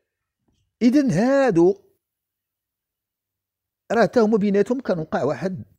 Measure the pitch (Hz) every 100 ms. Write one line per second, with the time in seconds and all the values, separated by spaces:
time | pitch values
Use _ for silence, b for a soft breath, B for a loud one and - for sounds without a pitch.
0 | _ _ _ _ _ _ _ _ 240 262
1 | 269 160 240 277 262 170 175 392 _ _
2 | _ _ _ _ _ _ _ _ _ _
3 | _ _ _ _ _ _ _ _ _ 208
4 | 196 254 214 220 202 196 202 254 - 180
5 | 156 196 135 139 180 175 101